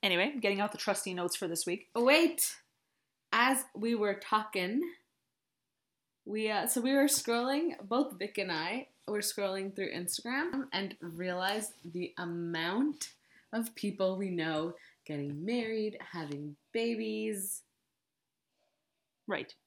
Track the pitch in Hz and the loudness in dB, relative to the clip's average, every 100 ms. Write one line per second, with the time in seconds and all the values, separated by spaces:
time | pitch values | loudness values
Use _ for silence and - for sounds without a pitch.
0 | 202 175 208 294 220 202 208 226 - 196 | 4 4 4 2 0 2 0 -2 -2 0
1 | - 180 175 - 180 165 - 175 - - | 0 -2 -2 -2 -4 -2 -2 -4 -4 2
2 | 240 302 330 330 - - _ _ _ _ | 6 8 6 4 -2 -4 _ _ _ _
3 | _ _ _ 220 247 262 - - 226 233 | _ _ _ 4 6 4 0 -4 0 2
4 | 208 202 - 214 214 196 180 233 339 - | 2 0 2 0 2 -2 0 0 -2 -6
5 | _ _ _ _ _ _ _ _ _ _ | _ _ _ _ _ _ _ _ _ _
6 | _ _ - 208 214 208 226 254 240 277 | _ _ -6 -2 0 0 0 2 4 6
7 | 277 285 - 233 247 285 339 - 196 233 | 6 4 2 2 2 2 0 -2 -2 0
8 | 294 185 208 - 185 160 165 233 - _ | 0 -2 -6 -4 -2 -2 -2 -4 -8 _
9 | - 208 202 - 202 190 190 196 190 - | -4 -2 -2 -2 -2 -2 -4 -4 -4 -4
10 | 180 - 240 262 339 277 269 - 196 - | -4 -6 -4 -2 -2 -2 -2 -4 -4 -6
11 | 170 165 180 180 185 208 208 - 175 170 | -10 -6 -4 0 0 0 -4 -10 -10 -6
12 | 175 - 175 170 170 165 165 202 294 285 | -6 -6 -6 -4 -2 -2 0 2 0 0
13 | - - _ - _ 226 226 - 202 196 | -10 -12 _ -20 _ -4 -4 -4 -4 0
14 | 190 190 196 175 160 156 165 170 - _ | 0 0 -2 0 0 0 -2 -6 -18 _
15 | - 151 143 147 180 240 226 220 214 202 | -8 -4 -4 -4 -2 0 0 0 -2 -4
16 | - 180 151 143 147 143 _ 233 226 226 | -10 -8 -6 -6 -8 -12 _ -2 0 0
17 | 220 214 220 208 196 - _ _ _ _ | -2 -2 -2 -4 -4 -8 _ _ _ _
18 | _ _ _ _ _ _ _ _ _ _ | _ _ _ _ _ _ _ _ _ _
19 | _ _ - 180 151 - | _ _ -4 -4 -4 -12